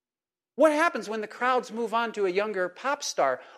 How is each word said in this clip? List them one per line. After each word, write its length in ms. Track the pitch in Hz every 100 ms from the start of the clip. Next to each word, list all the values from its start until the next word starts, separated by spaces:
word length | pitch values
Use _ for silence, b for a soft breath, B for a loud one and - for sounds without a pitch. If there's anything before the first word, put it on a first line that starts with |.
| _ _ _ _ _ -
What 180 | 311
happens 340 | 302 339 262 196
when 140 | 220
the 60 | 208
crowds 440 | - 247 254 -
move 220 | 220 226
on 180 | 226 233
to 140 | 214 196
a 40 |
younger 380 | 180 214 196 180
pop 340 | - 262 285
star? 380 | - - 139 127 B